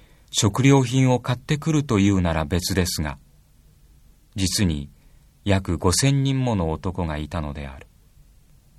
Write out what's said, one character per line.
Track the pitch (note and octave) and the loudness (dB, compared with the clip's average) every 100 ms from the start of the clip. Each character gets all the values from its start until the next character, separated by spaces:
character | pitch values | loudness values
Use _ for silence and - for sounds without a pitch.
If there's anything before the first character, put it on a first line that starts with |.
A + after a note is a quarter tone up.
| - - - | -20 -20 -10
食 | - A2 - | 0 0 4
料 | C3 C#3 | 4 4
品 | B2 C3 C3 | 4 2 2
を | B2 | 2
買 | A#2+ B2 | -2 -6
っ | |
て | - D3+ | -4 -4
く | D#3+ | 0
る | D#3 | -2
と | C#3+ A2 | 2 2
い | G2 | 4
う | F#2+ | 4
な | F2 | 2
ら | D#2+ D2+ | 0 0
別 | F2 - | -2 -2
で | F#2 F2 | -2 -2
す | - | -2
が、 | D#2 C#2 _ _ _ _ - _ - - - _ _ - | -6 -8 _ _ _ _ -20 _ -20 -20 -20 _ _ -4
実 | F#2+ - F#2+ | -2 0 0
に | D2+ C#2+ - - - - _ G2+ | -2 -8 -16 -20 -20 -20 _ 0
約 | F#2+ F#2+ E2 | 0 0 -2
五 | F#2+ | 0
千 | F2 C3+ C#3 | 2 2 2
人 | C3+ C3+ | 0 0
も | B2+ G#2 | 0 0
の | E2 | -2
男 | D#2+ F#2+ F2 E2 | -2 -6 -4 -4
が | D2+ | -4
い | D2+ | -6
た | F2 | -6
の | D2+ | -6
で | C#2 C#2+ | -8 -12
あ | C2+ | -14
る。」 | - _ _ - - - _ - _ | -20 _ _ -20 -20 -20 _ -20 _